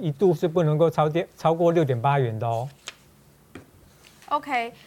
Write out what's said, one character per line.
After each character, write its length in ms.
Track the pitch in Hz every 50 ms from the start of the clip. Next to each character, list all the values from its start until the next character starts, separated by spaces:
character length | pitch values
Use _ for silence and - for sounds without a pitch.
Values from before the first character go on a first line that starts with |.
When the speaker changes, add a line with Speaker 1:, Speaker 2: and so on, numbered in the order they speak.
Speaker 1:
一 80 | 190 156
度 240 | 139 - 202 180 165
是 140 | - 185 160
不 160 | 160 180 165
能 120 | 151 151
够 140 | 151 165 160
超 180 | 156 165 151 156
电， 200 | 151 180 190 - _
超 180 | - - 160 165
过 160 | 165 175 170
六 140 | 170 170 156
点 180 | 131 127 117
八 160 | 117 139 143 143
元 180 | 127 113 110
的 80 | 110 120
哦。 240 | 117 113 113 127 143 - _ _ - - _ _ _ _ _ _ _ _ _ _ _ - - - _ _ _ - - _ _ - - - _ - -
Speaker 2:
OK， 420 | 294 302 294 294 269 240 233 233 - - -